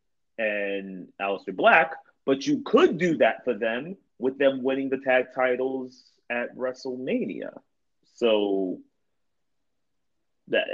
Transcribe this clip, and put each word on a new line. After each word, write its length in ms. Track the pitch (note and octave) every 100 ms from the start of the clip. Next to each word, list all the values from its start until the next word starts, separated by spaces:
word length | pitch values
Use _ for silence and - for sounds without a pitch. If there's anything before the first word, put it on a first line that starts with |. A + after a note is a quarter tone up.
| _ _ _ -
and 680 | G#2+ G#2 G2+ G2 G2 F#2 - -
Aleister 340 | G2 F#2+ -
Black, 380 | F#2 G#3 F3 D#3+ - - _
but 220 | - C3+ -
you 160 | C3+
could 320 | - A#3+ F4 E3+
do 220 | F3 C3
that 260 | A2+ -
for 100 | B2+
them 420 | G#2 A2+ A#2+ E3 G3 _ -
with 200 | B2+ C#3
them 240 | C#3 C3+
winning 260 | B2+ C3+ C3+
the 100 | C3+
tag 280 | C3+ B2+ B2+
titles 680 | C3 B2+ B2 C3 C3 B2+ - _ _ -
at 260 | A#2+ A#2+ A#2
WrestleMania. 1000 | B2+ B2+ C3 B2+ C3+ A#3+ A#2 C#2 - - _ _ _ _ _
So 640 | - A#2 G#2+ G2+ G2 F#2 - - _ _ _ _ _ _ _ _ _ _ _ _ _ _ _ -
that 160 | - -